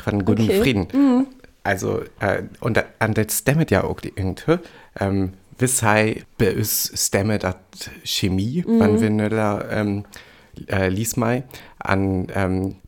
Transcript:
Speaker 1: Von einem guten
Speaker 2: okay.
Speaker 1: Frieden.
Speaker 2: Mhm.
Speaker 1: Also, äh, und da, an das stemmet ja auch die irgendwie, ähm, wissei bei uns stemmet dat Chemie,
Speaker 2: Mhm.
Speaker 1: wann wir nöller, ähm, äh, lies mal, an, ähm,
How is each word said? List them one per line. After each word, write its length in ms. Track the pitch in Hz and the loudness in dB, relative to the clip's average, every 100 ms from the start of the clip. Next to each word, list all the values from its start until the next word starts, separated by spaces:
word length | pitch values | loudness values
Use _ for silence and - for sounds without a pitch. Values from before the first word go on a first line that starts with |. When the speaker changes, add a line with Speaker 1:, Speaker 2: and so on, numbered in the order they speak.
Speaker 1:
Von 80 | - | -2
einem 100 | 101 | 0
guten 180 | 101 104 | 2 2
Speaker 2:
okay. 160 | 110 98 | 2 2
Speaker 1:
Frieden. 260 | 127 104 - | 2 2 0
Speaker 2:
Mhm. 340 | 269 277 247 269 - - _ | 2 4 4 0 -6 -20 _
Speaker 1:
Also, 380 | - 98 104 98 - - | -4 -2 -2 -4 -6 -4
äh, 220 | 101 95 - - | -2 -2 -4 -6
und 160 | - 107 | -2 0
da, 80 | - - | -2 -2
an 140 | 110 | 0
das 240 | 110 104 - | 0 0 0
stemmet 320 | - 151 151 | 0 2 2
ja 100 | 98 | 2
auch 140 | - - | 0 -4
die 120 | - | -8
irgendwie, 440 | - 95 85 - 175 - - - - | -6 -4 -2 0 -2 -2 -20 -18 -4
ähm, 320 | 98 98 95 - _ - | 0 0 -2 -4 _ -2
wissei 640 | 123 - 110 107 110 - - - | 0 2 2 4 2 -2 -8 0
bei 160 | 104 | 0
uns 380 | - 107 - - | 2 -2 -2 -4
stemmet 480 | - - 98 101 104 | -4 -2 0 0 0
dat 160 | 92 - _ - - - | -2 -6 _ -16 -16 -14
Chemie, 580 | - - 101 92 107 160 196 | -8 -2 0 0 -2 -2 0
Speaker 2:
Mhm. 120 | 226 | 4
Speaker 1:
wann 200 | 107 107 | 4 4
wir 100 | 110 | 2
nöller, 560 | 107 107 110 107 101 - | 2 0 0 0 -2 -2
ähm, 340 | 107 104 101 104 - - - - - - | -2 0 -2 -6 -14 -20 -20 -20 -18 -4
äh, 200 | 98 95 | 0 0
lies 280 | 95 117 - | 0 -2 -2
mal, 260 | 113 123 135 - - - | 0 0 -4 -14 -18 -10
an, 500 | - 98 98 92 92 | -2 0 2 0 -2
ähm, 420 | 98 95 92 95 95 | -2 0 0 -2 -6